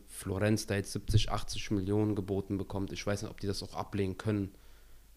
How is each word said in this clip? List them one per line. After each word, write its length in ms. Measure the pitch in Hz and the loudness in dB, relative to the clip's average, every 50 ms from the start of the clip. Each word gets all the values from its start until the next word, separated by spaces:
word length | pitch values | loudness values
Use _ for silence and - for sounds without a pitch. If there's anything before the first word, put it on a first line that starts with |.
| - - | -6 -12
Florenz 580 | - - - 95 95 95 104 104 110 104 - - | -16 -10 -4 -2 0 2 4 4 4 4 2 0
da 80 | 101 | 0
jetzt 180 | 101 95 - - | 0 0 -2 -4
siebzig, 400 | - - - 104 104 - - 104 | -4 2 4 6 6 6 6 2
achtzig 380 | 107 - - - 107 - - | 0 -2 -2 -4 -4 -2 0
Millionen 440 | 110 98 92 95 101 107 107 104 104 | 0 0 2 2 2 4 4 2 2
geboten 420 | 101 92 95 98 98 98 - 104 92 | 0 0 0 0 -2 0 0 -2 -2
bekommt. 360 | 95 - 95 98 98 92 90 | -2 -2 -4 -4 -4 -4 -4
Ich 120 | - - | -4 -2
weiß 180 | 101 101 101 107 | -2 -2 -2 -2
nicht, 80 | - | -6
ob 100 | - - | -8 -4
die 60 | - 98 | -4 -2
das 140 | 98 - | -2 -2
auch 140 | 101 95 - | -6 -6 -6
ablehnen 420 | - 92 - - 104 101 95 92 - | -6 -6 -2 -2 0 0 0 -2 -2
können, 360 | - 110 104 101 98 95 - - - - - - - - - - - - - | 0 0 0 2 0 -2 -4 -10 -20 -20 -20 -20 -20 -20 -20 -20 -20 -16 -10